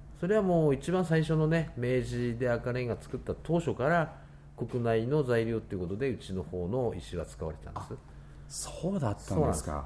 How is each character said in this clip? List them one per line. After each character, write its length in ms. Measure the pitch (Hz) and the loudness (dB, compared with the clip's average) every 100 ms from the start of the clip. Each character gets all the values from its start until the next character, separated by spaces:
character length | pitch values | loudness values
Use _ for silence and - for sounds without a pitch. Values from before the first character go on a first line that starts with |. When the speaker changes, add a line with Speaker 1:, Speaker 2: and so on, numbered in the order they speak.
| - - | -18 -6
Speaker 1:
そ 60 | 175 | 2
れ 100 | 214 | 2
は 40 | |
も 280 | 190 170 151 | 4 6 6
う 40 | |
一 180 | 135 143 | 4 2
番 140 | 185 170 | 0 4
最 160 | 160 | 4
初 140 | 151 156 | 4 4
の 100 | 156 | 4
ね、 280 | 165 156 120 | 2 0 -2
明 260 | 123 127 | 0 2
治 360 | 117 120 123 117 | 2 0 0 0
で 100 | 127 | 0
赤 220 | 120 123 | 0 0
レ 140 | 123 123 | -2 -2
ン 20 | |
ガ 80 | - | -4
作 180 | - 123 | -6 -8
っ 20 | |
た 160 | - 85 | -4 -6
当 240 | - 170 | 0 2
初 160 | 165 110 | 2 0
か 80 | 135 | 2
ら、 260 | 170 147 - - - - - | 2 2 -4 -18 -20 -20 -8
国 260 | 120 127 | -4 0
内 240 | 117 113 117 | 2 2 4
の 160 | 151 | 2
材 220 | 127 117 113 | 4 2 2
料 120 | 113 | 0
っ 40 | |
て 140 | 110 98 | -2 -4
い 20 | |
う 40 | |
こ 60 | 87 | -4
と 100 | 98 | -2
で、 120 | 135 | -2
う 80 | 107 | -2
ち 120 | - | -4
の 120 | 95 | -6
方 280 | 76 90 87 | -4 -4 -2
の 240 | 123 120 90 | 0 0 -2
石 200 | - 85 | -6 -6
は 80 | - | -6
使 200 | - 82 | -6 -8
わ 60 | |
れ 60 | 73 | -8
て 80 | - | -10
た 60 | |
ん 20 | |
で 80 | - | -10
す。 120 | - | -10
Speaker 2:
あ、 40 | 113 - - - - - | -12 -14 -18 -18 -18 -12
そ 440 | - - - 165 | -10 -8 -4 -2
う 60 | 196 | 0
だ 120 | 117 | 0
っ 40 | 104 | -2
た 20 | |
ん 0 | |
で 20 | |
す 40 | - | 0
か。 100 | 101 | 2
Speaker 1:
そ 0 | |
う 60 | |
な 80 | 135 | 4
ん 20 | |
で 60 | 87 | 2
す。 140 | - 73 | -2 -4